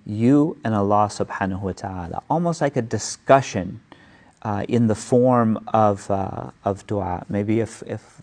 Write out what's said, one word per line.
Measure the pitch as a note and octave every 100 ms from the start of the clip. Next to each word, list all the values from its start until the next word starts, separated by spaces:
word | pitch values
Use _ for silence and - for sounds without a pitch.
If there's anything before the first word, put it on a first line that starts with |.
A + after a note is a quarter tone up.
you | - G#2+ A#2 D3 D#3 -
and | A2+
Allah | G#2+ G2+ G#2 G#2
subhanahu | - G2 - F#2+ F#2+
wa | F#2+
ta'ala, | - G2 F#2 E2+ E2 -
almost | D#3+ E3+ D#3+
like | D3 C3+
a |
discussion, | A2+ G#2+ - - - C3+ - G#2 F2+ A2 _ - - - _ _
uh, | A2 G2+ -
in | A#2+ A2+
the |
form | G#2 - B2 B2+ B2 A2+ G#2+ -
of, | A2 G#2 G2+ -
uh, | G2 F#2+ D#2+ - _
of | G2+ G2 -
dua. | G#2 F#2 F2+ -
Maybe | G2+ G#2 A2
if, | G#2+ -
if | - A2 - -